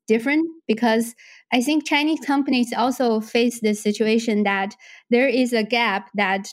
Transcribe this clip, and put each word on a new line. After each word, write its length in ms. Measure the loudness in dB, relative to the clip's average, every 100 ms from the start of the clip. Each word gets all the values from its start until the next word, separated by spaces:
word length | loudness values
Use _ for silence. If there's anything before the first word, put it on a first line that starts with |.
| 0
different, 400 | 0 2 0 -2 -4 -4
because 480 | 0 2 2 -2 -8 -20 -20 -4
I 80 | 0
think 260 | 2 0 0
Chinese 400 | 0 0 -2 -2
companies 460 | -2 0 0 0 0
also 440 | -2 0 0 0
face 400 | 0 0 0 0
this 200 | -2 0
situation 640 | -2 0 2 0 2 0
that 320 | 0 -2 -4 -10 -20 -14 -2
there 180 | 2 2
is 240 | 2 0
a 100 | 0
gap 460 | 0 0 0 -2 -4 -2
that 320 | -2 -2 -6